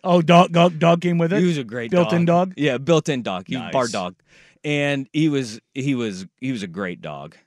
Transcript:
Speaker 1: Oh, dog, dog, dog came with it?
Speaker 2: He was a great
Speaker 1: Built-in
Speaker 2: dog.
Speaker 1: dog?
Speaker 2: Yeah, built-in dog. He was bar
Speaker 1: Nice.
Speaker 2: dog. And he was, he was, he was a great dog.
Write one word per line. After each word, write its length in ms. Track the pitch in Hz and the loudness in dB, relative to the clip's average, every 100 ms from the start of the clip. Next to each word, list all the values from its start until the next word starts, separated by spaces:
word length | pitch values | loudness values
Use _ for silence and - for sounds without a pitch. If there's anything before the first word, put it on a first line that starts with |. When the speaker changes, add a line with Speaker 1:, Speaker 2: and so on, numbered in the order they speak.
Speaker 1:
Oh, 160 | 185 175 | 2 4
dog, 280 | 160 170 180 | 4 2 4
dog, 280 | 170 180 160 | 2 2 2
dog 200 | 170 170 | 2 2
came 200 | 175 170 | 2 0
with 120 | 165 | 2
it? 80 | 208 | 2
Speaker 2:
He 40 | 180 | 0
was 140 | 151 | -2
a 40 | |
great 280 | 117 120 117 | -4 -8 -2
Speaker 1:
Built-in 340 | 175 165 170 170 | 2 2 2 4
Speaker 2:
dog. 240 | 170 190 | 4 2
Speaker 1:
dog? 40 | 156 | 0
Speaker 2:
Yeah, 220 | 143 123 | 0 0
built-in 420 | 135 160 156 131 | 2 2 2 -2
dog. 220 | 107 92 95 | -2 -6 -6
He 100 | 127 | -8
was 160 | 90 | -2
bar 120 | 131 | -2
Speaker 1:
Nice. 80 | 120 | 0
Speaker 2:
dog. 240 | 104 90 - _ _ _ _ | -2 -6 -10 _ _ _ _
And 440 | 151 147 143 139 135 | -4 -2 0 -2 -4
he 160 | 151 156 | 0 2
was, 320 | 139 120 110 _ - | 2 -4 -8 _ -6
he 180 | 139 | -2
was, 320 | 127 113 92 92 - | -2 -2 -6 -12 -10
he 120 | 131 | -6
was 120 | 123 | -6
a 40 | 95 | -6
great 340 | 85 92 87 | -6 -8 -8
dog. 340 | 80 71 76 - | -10 -12 -14 -20